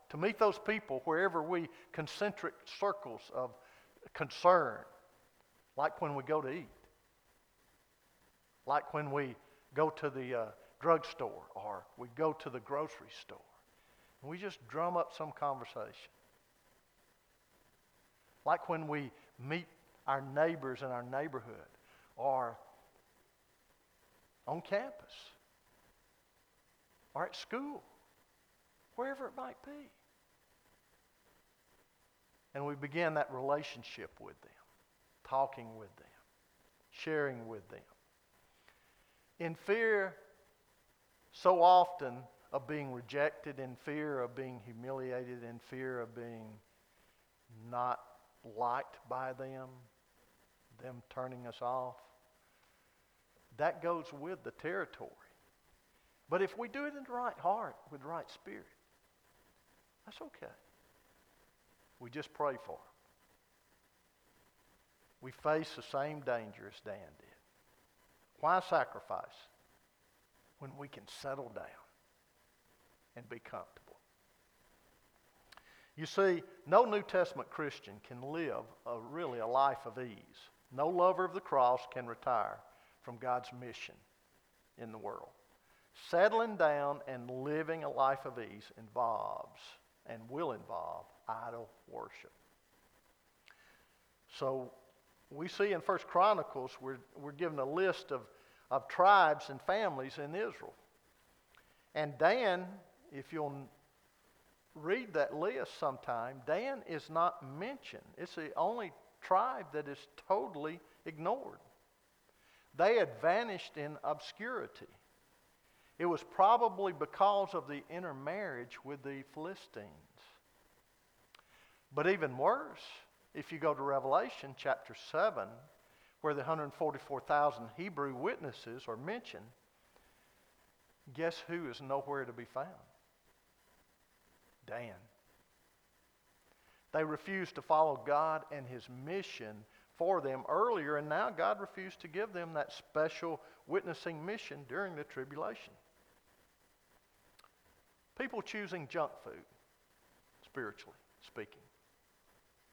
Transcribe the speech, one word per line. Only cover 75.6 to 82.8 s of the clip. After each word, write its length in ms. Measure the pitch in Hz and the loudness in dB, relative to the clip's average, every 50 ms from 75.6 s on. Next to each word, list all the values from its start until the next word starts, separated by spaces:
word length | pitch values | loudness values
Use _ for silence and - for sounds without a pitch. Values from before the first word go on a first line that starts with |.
| - - - - - - - | -20 -20 -20 -20 -20 -20 -10
You 100 | 151 160 | -8 -8
see, 380 | - - 202 196 190 180 165 - - - - - | -2 4 6 6 6 6 4 0 -8 -18 -16 -2
no 180 | 143 175 220 247 | 6 8 8 8
New 180 | 220 208 208 202 | 8 4 0 0
Testament 480 | - - 185 175 - - 139 - - | 2 2 2 2 2 0 -8 -8 -8
Christian 500 | - - 156 143 - - - 104 98 104 - | -4 -4 -4 -4 -4 -6 -14 -16 -18 -16 -16
can 160 | - 127 123 127 | -14 -14 -12 -10
live 400 | 139 151 165 165 139 107 117 113 113 - - - | -6 -4 -4 -2 -2 -2 -4 -4 -8 -14 -12 -6
a, 140 | 117 120 113 | -6 -6 -6
really 400 | 113 117 143 165 175 139 123 120 | -6 -8 -8 -6 -4 -4 -2 -2
a 60 | 110 | -2
life 380 | 113 123 131 139 139 131 - - | 2 6 6 6 6 4 2 -6
of 120 | 120 107 127 | -10 -8 -8
ease. 520 | 127 120 104 - - - - - - - _ _ _ _ | -8 -8 -10 -14 -18 -20 -20 -20 -20 -20 _ _ _ _
No 180 | 131 127 147 165 | -2 0 2 2
lover 360 | 180 175 175 185 185 165 185 | 4 6 6 6 6 6 2
of 80 | 175 160 | 0 0
the 80 | 196 | -4
cross 400 | - - 151 139 123 123 127 127 - - - | -4 2 4 6 8 8 6 4 0 -6 -8
can 140 | 127 123 | -8 -6
retire 540 | 117 113 - - 135 123 110 101 - - - - - - - | -6 -8 -4 0 0 2 2 2 0 -4 -8 -14 -20 -20 -20